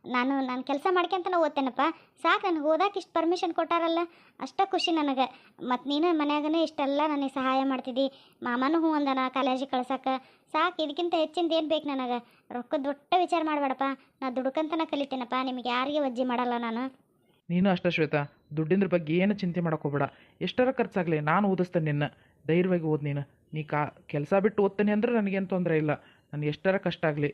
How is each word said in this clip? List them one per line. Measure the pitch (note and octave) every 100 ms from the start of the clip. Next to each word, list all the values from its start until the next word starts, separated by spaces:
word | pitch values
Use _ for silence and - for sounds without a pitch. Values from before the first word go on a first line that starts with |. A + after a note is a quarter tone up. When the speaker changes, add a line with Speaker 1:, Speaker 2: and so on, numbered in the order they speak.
| -
Speaker 1:
ನಾನು, | B3 B3+ C#4 C4
ನಾನು | B3+
ಕೆಲ್ಸ | B3+ C#4 F#4+
ಮಾಡ್ಕೊಂತನ | F4+ F4 F#4+ F#4 F4+
ಓದ್ತೇನಪ್ಪ. | D#4 D4 C4+ A#3 D4+ - - _
ಸಾಕು, | E4 G4+ G4+
ನನಗೆ | D#4+
ಓದಾಕ | D4 D#4 G4+ G4+
ಇಷ್ಟು | -
ಪರ್ಮಿಷನ್ | E4 E4 F4+ F4+
ಕೊಟ್ಟಾರಲ್ಲ, | E4+ D#4+ E4+ E4 E4 E4+ - - -
ಅಷ್ಟ | C4 -
ಖುಷಿ | G4 F4+ F4+
ನನಗೆ. | D#4+ D4 C4 B3+ - - -
ಮತ್ತ್ | A#3+ B3 C4
ನೀನು | C#4+ F4 D#4+
ಮನ್ಯಾಗನೇ | D4 D4 D4+ E4
ಇಷ್ಟೆಲ್ಲ | D#4 - C#4 C#4 D#4
ನನಗೆ | C#4+ C#4
ಸಹಾಯ | C#4 C4 C4
ಮಾಡ್ತಿದ್ದಿ, | C4+ C4 C4 B3 C4+ - - _
ಮಾಮನೂ | A#3+ A#3+ C4 E4
ಹ್ಞೂ | D#4+
ಅಂದನ | D4+ C#4+ C4+ C4
ಕಾಲೇಜಿಗೆ | C4+ C4+ B3+ C4+
ಕಳ್ಸಕ್ಕೆ. | B3+ B3 C4 C4 C4 - _ _
ಸಾಕು, | D#4 F4 F4+
ಇದಕ್ಕಿಂತ | D#4 D4 F4 E4+
ಹೆಚ್ಚಿಂದ | D#4 F4+ E4+
ಏನ್ | D#4+ D#4
ಬೇಕು | D#4 D4
ನನಗೆ? | C4+ B3 A#3+ A#3 _ _
ರೊಕ್ಕದ | A#3+ A#3+ D#4 C#4
ಒಟ್ಟ | C#4+ _ F4+
ವಿಚಾರ | F4 E4+
ಮಾಡ್ಬೇಡಪ್ಪ. | D#4 D4 C#4 C4 C#4 C4 _ _
ನಾ | C4
ದುಡ್ಕಂತನ | B3 C4 D4 D#4 E4
ಕಲಿತೇನಪ್ಪ, | D#4+ C#4+ C#4 C4+ B3 B3+
ನಿಮ್ಗೆ | C4 B3+ A#3+
ಯಾರಿಗೆ | A#3+ C4+ D4+
ವಜ್ಜೆ | C#4 A#3+
ಮಾಡಲ್ಲ | B3+ A#3+ B3 A#3+
ನಾನು. | A#3 A3+ C4 - _ _ _ _ -
Speaker 2:
ನೀನು | F3 G3
ಅಷ್ಟೇ | F3+ F3
ಶ್ವೇತಾ, | E3 D3+ D3+ C#3+ _ _ D3+
ದುಡ್ಡಿಂದ್ರ | D#3 F#3+ F#3
ಬಗ್ಗೆ | E3+ D3+
ಏನು | E3+ G3
ಚಿಂತೆ | G#3 F3+ F3
ಮಾಡಕ್ | E3+ D#3
ಹೋಗ್ಬೇಡ. | D3 C#3+ C#3 - - _
ಎಷ್ಟರ | F3+ - B3+
ಖರ್ಚಾಗ್ಲಿ, | C4 A3+ G3 E3+ D#3
ನಾನು | D3 F3 G#3
ಓದಿಸ್ತೇನೆ | F3+ F3+ F3
ನಿನ್ನ. | D#3 D3 D3 - _ _ -
ಧೈರ್ಯವಾಗಿ | E3 F#3 F3+
ಓದ್ | D#3+ D3+
ನೀನು. | D3 C#3+ C3+ _ _
ನೀ | D#3
ಕಾ-, | D3+ D3 D3+ - -
ಕೆಲ್ಸ | D3 D3
ಬಿಟ್ಟು | G3 G#3 G#3+
ಓದ್ತೇನೆ | G3 G3+ G#3
ಅಂದ್ರೆ | G#3 A#3+
ನನಗೇನು | A#3+ G3 F#3+ F#3+
ತೊಂದ್ರೆ | F#3 F3 D#3
ಇಲ್ಲ. | D3+ C#3+ - _ _
ನಾನು | D3 D3
ಎಷ್ಟರ | D3 F#3+ F#3+
ಕಷ್ಟ | F3+ -
ಆಗ್ಲಿ | D#3+ D3+ C#3+